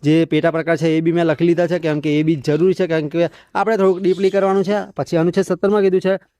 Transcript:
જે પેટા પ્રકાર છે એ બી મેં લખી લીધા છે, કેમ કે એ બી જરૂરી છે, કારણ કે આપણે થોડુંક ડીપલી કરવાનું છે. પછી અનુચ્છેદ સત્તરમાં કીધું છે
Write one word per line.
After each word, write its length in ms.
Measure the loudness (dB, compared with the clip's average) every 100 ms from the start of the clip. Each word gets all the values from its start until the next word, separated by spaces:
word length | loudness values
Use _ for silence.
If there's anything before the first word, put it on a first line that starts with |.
જે 220 | 0 2 2
પેટા 260 | 0 0
પ્રકાર 260 | -2 -2 -2
છે 100 | 0
એ 140 | 0
બી 100 | 0
મેં 140 | 0 0
લખી 200 | 2 2
લીધા 220 | 2 0
છે, 120 | -2
કેમ 200 | -2 -2
કે 200 | 0 0
એ 40 |
બી 120 | 0 0
જરૂરી 380 | 0 2 2
છે, 140 | 0 0
કારણ 200 | -2 -2
કે 220 | -2 -2 -4 _ -4
આપણે 220 | -2 2
થોડુંક 240 | 2 2
ડીપલી 280 | -2 0 0
કરવાનું 340 | 0 0 0
છે. 280 | 0 -4 -4 -8
પછી 220 | -4 0
અનુચ્છેદ 260 | 0 0
સત્તરમાં 380 | -2 -2 0 2
કીધું 200 | 2 2
છે 180 | 0 -4 -6